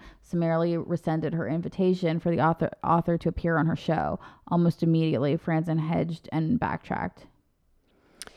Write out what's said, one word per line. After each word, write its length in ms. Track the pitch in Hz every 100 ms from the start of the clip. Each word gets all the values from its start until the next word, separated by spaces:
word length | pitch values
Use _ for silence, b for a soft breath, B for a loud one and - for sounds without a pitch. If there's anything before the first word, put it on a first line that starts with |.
| b b
summarily 560 | - 175 165 165 170 165
rescinded 560 | - 165 - 160 156
her 140 | 165 110
invitation 720 | 160 - - 185 185 170 165
for 100 | 170
the 100 | 170
author, 300 | 160 165 - -
author 340 | - 170 170 170
to 120 | 165
appear 280 | - 170 165
on 80 | 160
her 100 | -
show. 440 | - 156 73 - B B -
Almost 360 | 175 170 -
immediately, 520 | 170 160 160 131 143 165
Franzen 440 | - 160 170 160
hedged 500 | 156 170 165 165 -
and 280 | 160 160 -
backtracked. 640 | - 85 - - 185 - - _ _ _ _ _ _ B B B B